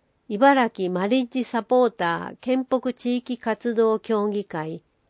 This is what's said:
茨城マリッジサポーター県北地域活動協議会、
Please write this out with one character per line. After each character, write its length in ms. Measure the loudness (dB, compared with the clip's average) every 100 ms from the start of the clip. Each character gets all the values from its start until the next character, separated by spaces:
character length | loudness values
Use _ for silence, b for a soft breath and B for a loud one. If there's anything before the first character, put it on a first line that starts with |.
| _ _ -10
茨 400 | 4 6 6 2
城 200 | -2 -4
マ 140 | -2 0
リ 160 | 0
ッ 40 | 0
ジ 140 | -4
サ 200 | -4 -4
ポ 240 | 2 2 2
ー 20 |
タ 440 | 2 -2 -2 -6
ー 40 | -8
県 240 | -2 -2
北 300 | 0 -2 -2
地 240 | -4 -4 -4
域 200 | -4 -6
活 360 | -4 -4 -2
動 260 | 0 2 0
協 300 | 0 -2 0
議 160 | -4 -6
会、 360 | -8 -8 -10 -16 _